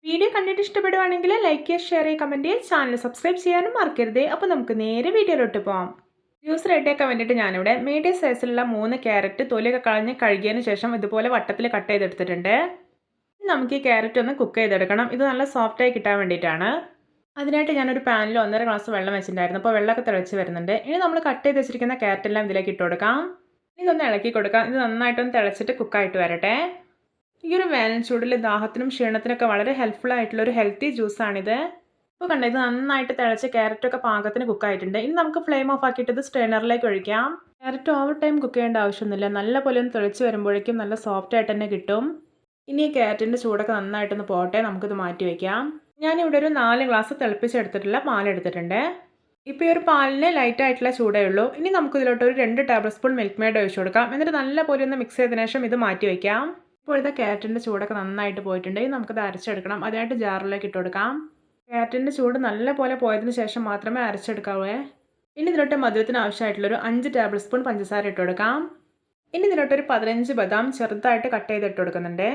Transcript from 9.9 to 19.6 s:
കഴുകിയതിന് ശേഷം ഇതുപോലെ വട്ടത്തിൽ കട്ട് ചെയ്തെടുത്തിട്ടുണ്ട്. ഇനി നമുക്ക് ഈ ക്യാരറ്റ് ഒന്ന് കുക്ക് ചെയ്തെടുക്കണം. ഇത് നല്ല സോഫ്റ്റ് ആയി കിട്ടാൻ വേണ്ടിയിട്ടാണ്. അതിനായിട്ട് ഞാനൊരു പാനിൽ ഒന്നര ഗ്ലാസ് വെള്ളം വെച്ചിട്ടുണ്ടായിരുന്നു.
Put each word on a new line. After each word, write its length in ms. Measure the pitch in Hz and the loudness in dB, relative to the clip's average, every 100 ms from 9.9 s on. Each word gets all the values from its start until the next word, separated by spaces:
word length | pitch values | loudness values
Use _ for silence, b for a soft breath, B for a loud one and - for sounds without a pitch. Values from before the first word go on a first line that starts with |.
| 214 220 254 | 2 0 2
കഴുകിയതിന് 400 | 226 196 208 220 233 | 2 4 2 0 0
ശേഷം 300 | 202 233 233 | -2 -2 -2
ഇതുപോലെ 280 | 202 220 233 247 | -2 0 2 0
വട്ടത്തിൽ 300 | - - 233 214 | 0 -2 -2 -2
കട്ട് 140 | 185 | 0
ചെയ്തെടുത്തിട്ടുണ്ട്. 640 | 208 185 190 175 175 180 233 349 359 _ _ _ _ _ _ | 0 0 -2 -4 -2 2 2 2 -4 _ _ _ _ _ _
ഇനി 80 | 403 | 0
നമുക്ക് 240 | 302 254 277 | 0 0 0
ഈ 20 | 269 | 4
ക്യാരറ്റ് 340 | 226 226 247 | 2 4 0
ഒന്ന് 120 | 240 277 | 0 0
കുക്ക് 180 | 247 - | -2 2
ചെയ്തെടുക്കണം. 460 | 220 190 185 208 240 | 2 2 2 2 0
ഇത് 80 | 247 277 | 0 0
നല്ല 160 | 254 277 | 2 -2
സോഫ്റ്റ് 280 | 262 220 - | 0 0 2
ആയി 80 | 247 | 2
കിട്ടാൻ 220 | 240 202 202 | 2 2 2
വേണ്ടിയിട്ടാണ്. 480 | 185 175 170 160 196 311 320 _ _ _ _ - | 2 0 0 0 0 -2 -6 _ _ _ _ -6
അതിനായിട്ട് 340 | 285 294 302 294 | 0 0 2 0
ഞാനൊരു 240 | 262 262 - | 0 0 2
പാനിൽ 280 | 226 214 233 | 2 2 2
ഒന്നര 220 | 208 214 233 | 2 0 0
ഗ്ലാസ് 220 | 208 220 208 | -2 -2 -2
വെള്ളം 180 | 190 196 | -2 -2
വെച്ചിട്ടുണ്ടായിരുന്നു. 440 | 190 185 175 190 | -4 -2 -2 0